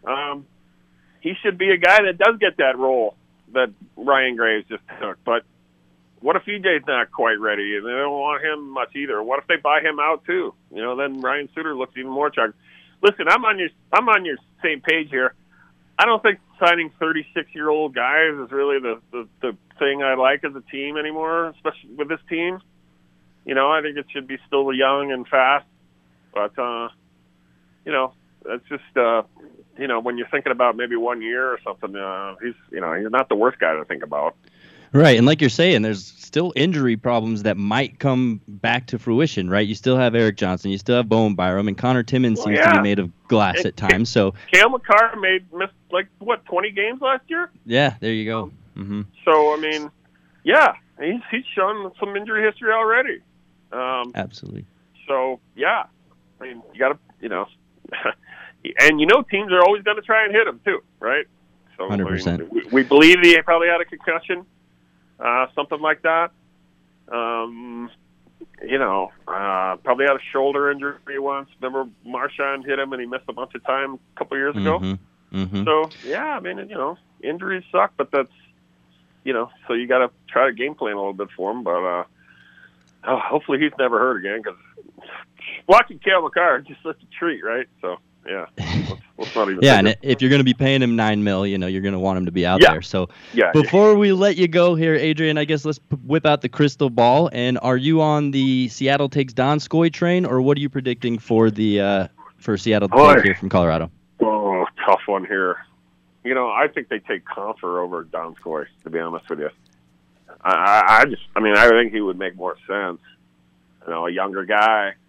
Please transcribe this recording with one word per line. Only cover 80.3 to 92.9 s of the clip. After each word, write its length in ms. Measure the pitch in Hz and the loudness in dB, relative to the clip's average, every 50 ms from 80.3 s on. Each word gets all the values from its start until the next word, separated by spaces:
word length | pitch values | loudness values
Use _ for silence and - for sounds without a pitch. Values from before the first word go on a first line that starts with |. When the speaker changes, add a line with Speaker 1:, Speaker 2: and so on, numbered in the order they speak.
| - - 131 | 0 2 2
Speaker 1:
to 60 | 135 | 2
game 220 | 117 107 123 147 151 | 0 -4 -8 -8 -6
plan 200 | _ 127 107 104 | _ -6 -6 -6
a 20 | |
little 160 | 101 98 98 | -6 -6 -8
bit 160 | 98 92 101 95 - | -6 -8 -10 -12 -8
for 140 | - 90 98 | -8 -6 -6
him. 120 | 113 123 117 | -6 -6 -4
But, 180 | 90 87 87 92 | -4 -2 -2 -2
uh, 200 | 90 87 90 90 _ _ _ _ _ _ _ - _ _ _ - _ _ _ _ _ _ _ - 120 | -2 -4 -4 -6 _ _ _ _ _ _ _ -20 _ _ _ -20 _ _ _ _ _ _ _ -4 -4
oh, 100 | 131 127 | -2 -2
hopefully 400 | - - 127 151 - - 139 135 | -2 -4 -4 -4 -2 -2 -2 0
he's 140 | 151 147 - - | 0 -2 0 0
never 200 | 131 123 117 107 | 0 0 2 2
hurt 200 | 120 131 123 98 | 2 0 0 -4
again, 240 | 90 98 104 113 | -6 -8 -8 -8
'cause 120 | 104 101 90 _ _ _ _ - - - _ - - - - - - _ _ _ - - - - _ | -8 -12 -14 _ _ _ _ -20 -20 -20 _ -20 -20 -20 -20 -20 -20 _ _ _ -16 -16 -16 -10 _
watching 320 | - 190 233 240 - 190 - | 6 6 6 6 2 -10 -6
Cale 240 | - 196 190 185 | 0 2 2 2
Makar 360 | 165 147 - 175 175 170 135 123 | 0 0 -2 2 2 2 2 0
is 80 | 143 | -4
just 160 | - 139 - | -10 -20 -14
such 140 | _ 160 156 _ | _ -14 -14 _
a 40 | _ _ - - | _ _ -10 -6
treat, 260 | 170 170 147 95 82 | -6 -6 -4 -6 -6
right? 220 | 110 117 127 123 _ _ _ | -6 -6 -6 -8 _ _ _
So, 140 | - 90 87 - _ _ _ _ _ | -10 -10 -10 -10 _ _ _ _ _
yeah, 200 | - 95 95 82 - | -10 -10 -10 -10 -12
Speaker 2:
<laughs> 60 | _ - | _ -12
Speaker 1:
let's, 320 | - 80 85 - - - 95 - - _ _ - | -8 -6 -4 -4 -6 -6 -10 -12 -16 _ _ -12
let's 160 | 110 - - | -12 -6 -2
not 160 | 117 107 98 | -2 -2 -2
even 120 | 95 90 | 2 4
Speaker 2:
Yeah, 140 | 127 139 127 | 6 6 8
Speaker 1:
think 20 | 104 | 8
Speaker 2:
and 100 | 95 107 | 6 4
Speaker 1:
of 60 | 104 | 2
it. 40 | - | 0
Speaker 2:
if 200 | - 139 123 - | 0 -2 0 2
you're 80 | 131 131 | 4 4
gonna 140 | 139 143 135 | 4 4 4
be 100 | 127 120 | 2 2
paying 260 | - 139 135 135 135 | 2 2 2 2 2
him 140 | 127 120 117 | 2 2 2
nine 260 | 117 110 107 107 104 | 2 2 0 0 0
mil, 240 | 104 104 98 92 98 | 0 0 0 0 -2
you 120 | 101 98 95 | -2 -2 -4
know, 80 | 90 | -4
you're 160 | 90 95 95 | -4 -4 -4
gonna 160 | 95 98 98 92 | -4 -4 -2 -2
want 160 | 92 95 95 92 | -2 -2 -2 -2
him 60 | 92 | -4
to 60 | 87 | -2
be 140 | 85 92 85 | -2 0 2
out 160 | 87 92 95 | 2 6 6
Speaker 1:
Yeah. 80 | 170 - | 6 6
Speaker 2:
there. 100 | 80 80 | 4 0
So 280 | - - | -6 -4